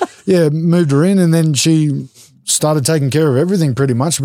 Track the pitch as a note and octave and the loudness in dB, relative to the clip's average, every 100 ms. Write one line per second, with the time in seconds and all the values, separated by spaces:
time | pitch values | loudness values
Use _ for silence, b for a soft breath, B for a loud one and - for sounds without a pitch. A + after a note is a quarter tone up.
0 | - - - F3+ D#3 D#3 E3+ F3 D#3 C#3 | -8 -8 -2 2 2 0 0 0 2 2
1 | F3+ G3 E3+ E3 D#3 B2+ D#3+ D#3+ D3+ C#3 | 2 2 2 2 0 0 0 2 0 -4
2 | C3 - B B - - D3+ D#3 C3+ D#3+ | -8 -16 B B -6 -2 0 0 0 -2
3 | C#3 D3 D#3 B2 F3 G3 D3+ A2+ C#3 A#2 | 0 0 0 0 0 0 0 0 -2 0
4 | D#3 - | -2 -2